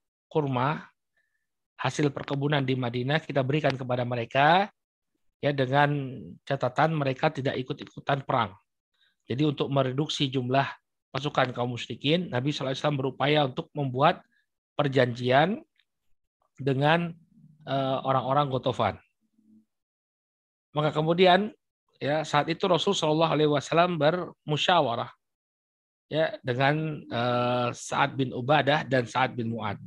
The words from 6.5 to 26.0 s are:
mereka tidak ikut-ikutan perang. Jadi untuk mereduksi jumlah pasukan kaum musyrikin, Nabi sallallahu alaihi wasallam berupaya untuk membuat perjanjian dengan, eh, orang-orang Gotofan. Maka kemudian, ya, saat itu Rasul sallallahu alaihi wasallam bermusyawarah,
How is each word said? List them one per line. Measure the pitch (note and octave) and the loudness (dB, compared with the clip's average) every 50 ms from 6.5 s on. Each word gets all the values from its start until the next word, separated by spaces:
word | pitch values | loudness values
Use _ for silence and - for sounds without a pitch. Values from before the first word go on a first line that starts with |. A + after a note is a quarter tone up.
| C#3 C#3 - B2 B2+ - C#3+ D#3+ E3 D#3 | -4 -2 -2 -2 0 2 2 2 2 0
mereka | C#3+ C3+ B2+ - - D#3 | 0 -2 -2 0 -2 -2
tidak | D#3 - B2+ C3+ - A#2 B2+ | -2 -2 -4 -4 -4 -4 -6
ikut-ikutan | - D3 - - - - - - - C#3+ C#3 C3 | -6 -8 -10 -10 -14 -16 -10 -4 -2 -2 -2 -2
perang. | - C#3 B2+ A2+ F#2+ F#2+ - _ _ _ _ _ _ _ _ _ _ _ _ _ - | -2 0 0 0 -2 -4 -12 _ _ _ _ _ _ _ _ _ _ _ _ _ -6
Jadi | A2 B2+ D3+ | -2 0 0
untuk | D3+ C#3 - D3 A2 | 0 0 -2 -4 -2
mereduksi | C#3 C#3 C3+ C3 B2+ C3 D#3 C#3+ - - D3 | 0 0 0 0 -2 -2 -4 -4 -2 -2 -2
jumlah | C3+ B2+ C3+ B2 B2 C3 C3+ C3+ - - - _ _ _ _ _ _ - | -2 -2 -2 -2 0 0 0 0 -2 -6 -12 _ _ _ _ _ _ -10
pasukan | C3+ C#3 D3 - - C3+ B2+ A#2+ | -8 -6 -2 0 0 0 0 0
kaum | A#2+ A#2+ B2 B2 A#2 | -4 -4 -4 -4 -6
musyrikin, | - - B2 - - C#3 D#3 F3+ F3+ A#2 B2 | -8 -10 -10 -4 0 0 0 0 0 -2 -4
Nabi | B2 B2+ D3 | -2 -2 -2
sallallahu | C#3+ - C#3+ C3 C3+ | -4 -4 -6 -6 -6
alaihi | - - | -2 -2
wasallam | D3+ D3 C3 | -2 -2 0
berupaya | C3 C3+ C3 - C3 C#3+ D3+ D3+ D3 | -2 -4 -2 -2 0 2 4 2 2
untuk | C3+ B2 - E3 - _ D3+ | 0 -2 -6 -10 -10 _ -6
membuat | C#3+ C3+ B2 B2+ C#3 E3 F#3 - - _ _ _ _ _ _ _ _ _ _ | -6 -4 0 2 4 4 2 2 -4 _ _ _ _ _ _ _ _ _ _
perjanjian | - D3 C#3+ C3 C3+ B2+ B2 A#2+ A#2+ B2 B2 B2 C#3 D#3 F3+ G#3+ D4+ - _ _ _ _ _ _ _ _ _ _ _ _ _ _ _ _ _ _ - | -2 -2 2 4 4 2 2 0 -2 0 4 4 4 4 4 0 -4 -8 _ _ _ _ _ _ _ _ _ _ _ _ _ _ _ _ _ _ -6
dengan, | C3 C3+ C3+ C3 C#3 D3 D#3+ E3+ F3 E3+ E3 - _ _ _ _ - - _ _ - | -4 -2 0 2 4 4 4 2 0 -4 -8 -12 _ _ _ _ -20 -20 _ _ -8
eh, | - C3+ C#3 C3+ C3 C3+ C3 - | -4 -4 -2 -2 -2 -2 -2 0
orang-orang | C3 C3 C3 A2+ B2+ C3+ C#3+ D3 C#3 | 0 0 0 0 2 2 0 2 0
Gotofan. | B2+ B2+ - C3 A#2 - A#2 G2 F2+ F2+ - _ _ _ _ _ _ _ _ _ _ _ _ _ _ _ _ _ _ _ _ _ _ _ _ _ _ _ _ _ _ _ _ _ - | -2 -2 -2 -2 -2 0 0 -2 -2 -4 -10 _ _ _ _ _ _ _ _ _ _ _ _ _ _ _ _ _ _ _ _ _ _ _ _ _ _ _ _ _ _ _ _ _ -4
Maka | D3 D3+ D3+ | -2 0 0
kemudian, | C#3+ D3+ D#3 D#3 E3+ E3+ F#3 F#3 F3 F#3 G#3 G#3+ - _ _ _ _ _ _ _ _ _ B2+ | 0 0 0 2 4 6 8 8 8 6 4 0 -6 _ _ _ _ _ _ _ _ _ -4
ya, | C3 D3 D#3 D3+ | -2 -2 -2 -2
saat | - - D3 C#3+ D3 | 0 0 0 2 0
itu | E3 E3+ - | -2 -2 2
Rasul | G3 F3+ D#3+ - G3 | 2 2 2 2 0
sallallahu | G3 - - D#3 D3+ D#3 E3 D#3+ | 0 0 0 2 2 2 2 2
alaihi | D3+ D3 D3+ D3+ D3 | 2 2 2 2 2
wasallam | C#3 C3+ - D3+ E3 F3 F3+ F3+ D#3+ C#3+ | 0 0 0 2 2 2 2 2 2 2
bermusyawarah, | D3+ E3 F3+ E3+ - - _ _ - D3+ C#3+ - - F#3 E3+ D3 A#2+ A#2 A#2 A#2+ B2 - _ _ _ _ _ _ _ _ _ _ _ _ _ _ _ _ _ | 2 2 0 -4 -8 -12 _ _ -4 -2 0 2 2 4 4 4 2 0 -2 -4 -6 -10 _ _ _ _ _ _ _ _ _ _ _ _ _ _ _ _ _